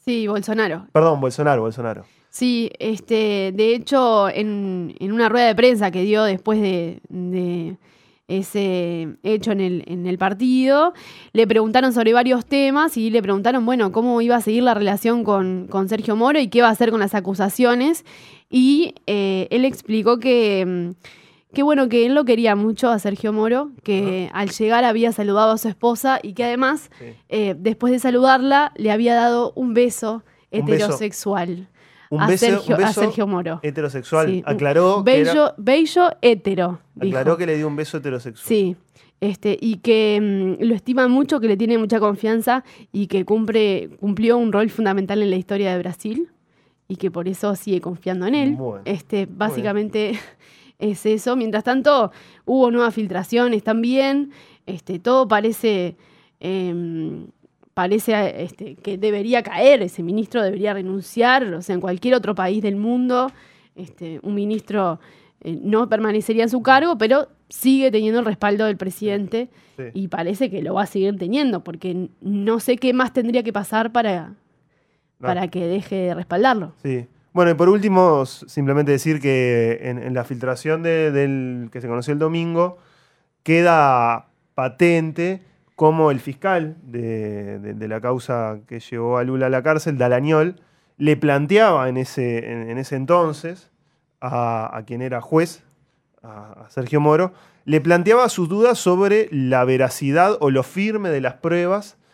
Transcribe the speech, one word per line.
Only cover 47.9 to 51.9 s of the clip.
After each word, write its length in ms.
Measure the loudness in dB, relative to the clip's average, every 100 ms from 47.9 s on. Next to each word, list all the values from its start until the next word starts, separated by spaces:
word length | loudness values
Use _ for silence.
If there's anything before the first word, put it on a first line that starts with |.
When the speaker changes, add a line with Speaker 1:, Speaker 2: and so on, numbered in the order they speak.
| -8 -6 -4 -2
Speaker 1:
en 80 |
él. 200 | 0 0 -2
Speaker 2:
Bueno, 260 | -6 -8
Speaker 1:
Este, 340 | -8 -8 -4 -6
Speaker 2:
muy 60 | -4
bien. 120 | -4
Speaker 1:
básicamente 800 | -4 -2 -4 -2 -2 -4 -4 -6 -12 _ _
<laughs> 320 | _ -20 -6
es 280 | -6 -2 -2
eso. 280 | -2 0
Mientras 300 | -2 -2 -2
tanto, 480 | 0 2 4